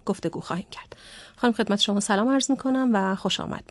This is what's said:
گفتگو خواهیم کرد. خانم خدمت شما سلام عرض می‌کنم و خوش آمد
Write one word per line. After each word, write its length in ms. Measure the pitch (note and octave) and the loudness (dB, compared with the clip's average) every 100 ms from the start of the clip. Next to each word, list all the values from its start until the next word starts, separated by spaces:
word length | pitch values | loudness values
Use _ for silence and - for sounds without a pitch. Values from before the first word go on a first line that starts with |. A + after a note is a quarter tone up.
| - | -6
گفتگو 340 | F#3+ E3 E3 | -4 -4 -6
خواهیم 260 | - F3 - | -6 -8 -8
کرد. 260 | - - - - - - - | -14 -18 -20 -20 -20 -20 -2
خانم 160 | A#3+ | 0
خدمت 280 | A3+ G#3+ G#3 | 2 0 0
شما 200 | - G3+ | 2 0
سلام 280 | - G3 A#3 | 2 2 4
عرض 220 | C4+ C4 | 2 2
می‌کنم 400 | C4 C4 C4 C4 | 0 0 2 2
و 220 | G#3 F#3+ | 2 2
خوش 260 | F#3+ G3 - | 0 -2 -2
آمد 240 | - - - | -4 -8 -12